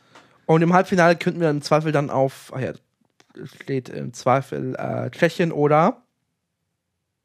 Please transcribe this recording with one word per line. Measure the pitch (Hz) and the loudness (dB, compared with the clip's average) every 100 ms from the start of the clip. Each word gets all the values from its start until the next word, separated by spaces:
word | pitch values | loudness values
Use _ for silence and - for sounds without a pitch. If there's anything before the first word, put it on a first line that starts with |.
| _ - _ _ - | _ -20 _ _ 0
Und | 160 | 2
im | 170 | 4
Halbfinale | 180 185 185 170 165 | 4 2 4 4 4
könnten | 180 165 | -2 -2
wir | 165 | 0
im | 147 | -2
Zweifel | - 156 156 | 0 0 0
dann | 147 143 | -2 -2
auf, | 135 135 - - 131 | 0 -2 -4 -14 -8
ach | |
ja, | 101 - _ _ _ _ _ - - - | -8 -10 _ _ _ _ _ -20 -18 -16
steht | - 135 127 | -8 -8 -8
im | - 69 | -10 -12
Zweifel, | - 127 135 131 147 147 - | -6 0 0 0 -8 -8 -6
äh, | 131 117 120 | -6 -6 -8
Tschechien | - 170 - 170 | -2 -2 0 -2
oder? | 147 147 147 180 254 _ _ _ _ _ _ _ _ _ _ _ _ | 0 2 4 2 0 _ _ _ _ _ _ _ _ _ _ _ _